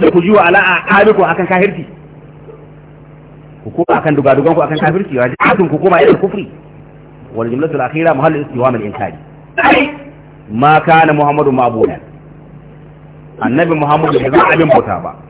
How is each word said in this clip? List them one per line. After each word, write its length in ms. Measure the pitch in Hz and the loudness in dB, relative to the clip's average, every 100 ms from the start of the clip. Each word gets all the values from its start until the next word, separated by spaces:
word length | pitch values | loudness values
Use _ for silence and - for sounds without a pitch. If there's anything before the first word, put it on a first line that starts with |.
sai 100 | 160 | 2
ku 80 | 175 | 2
jiwa 220 | 170 214 | 2 2
ala 160 | 175 190 | 4 2
aqabikum 640 | 185 170 - 202 214 202 | 2 -2 0 2 4 4
akan 240 | 170 165 175 | 0 0 -2
kafirci. 380 | 185 196 170 151 - - - - - - - - - - - - - - - - - | 0 0 -4 -12 -18 -20 -20 -20 -20 -20 -20 -20 -20 -20 -20 -20 -20 -20 -20 -20 -20
Ku 80 | 110 | -12
koma 320 | 104 170 - | -6 -2 -2
akan 120 | 156 143 | 0 0
dugadugan 400 | 135 135 143 160 | 2 2 2 0
ku 60 | |
akan 160 | 143 151 | 0 -2
kafirci, 380 | 156 170 196 131 | -2 -2 -4 -2
wa 120 | 123 | -4
ja'atum 380 | 131 - 254 165 | 0 0 0 0
ku 60 | 143 | 0
koma 240 | - 339 | 0 2
ila 140 | 427 - | 4 2
kufri. 320 | 190 202 135 - - - - - - - - 107 | 0 -6 -12 -16 -20 -20 -20 -20 -20 -20 -14 -8
Wal 120 | 117 | -6
jumlatul 320 | 123 156 147 | -4 -4 -4
akhira 320 | 127 151 165 | -4 -2 -2
mahallu 300 | 135 156 147 | 0 0 -2
istiwam 320 | 143 123 127 117 | -6 -2 -2 -2
al 60 | |
inkari. 320 | 104 - 95 - - - - - | -6 -8 -10 -10 -20 -20 -10 -2
Ai 240 | - - 285 - - - - - - | 0 2 -2 -6 -18 -20 -20 -20 -10
ma 300 | 107 143 156 | 0 2 4
kana 320 | 151 160 156 | 4 4 4
Muhammadu 380 | 151 147 147 143 | 2 0 0 0
ma'budan. 480 | 131 123 113 - - - - - - - - - - - - - - - - | 0 0 0 -2 -4 -16 -20 -20 -20 -20 -20 -20 -20 -20 -20 -20 -20 -20 -10
Annabi 360 | 110 131 170 156 | -4 -2 0 -2
Muhammadu 400 | 143 151 156 147 | 0 0 0 -2
bai 100 | 131 | 0
zama 220 | 156 175 | 2 2
abin 160 | 160 156 | 2 2
bauta 320 | 123 107 90 | 2 0 -6
ba. 160 | 85 - | -8 -14